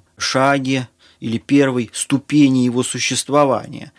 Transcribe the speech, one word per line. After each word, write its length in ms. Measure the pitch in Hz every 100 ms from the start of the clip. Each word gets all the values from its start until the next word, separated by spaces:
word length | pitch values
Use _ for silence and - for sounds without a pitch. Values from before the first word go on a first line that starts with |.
| _ -
шаге 720 | - 131 139 139 131 135 123 _ _ _
или 180 | 123 113
первой 520 | - 139 135 123 113
ступени 680 | - - 135 - 147 139 131
его 220 | 123 120
существования. 1080 | 123 127 - 123 - 143 143 113 - 113 -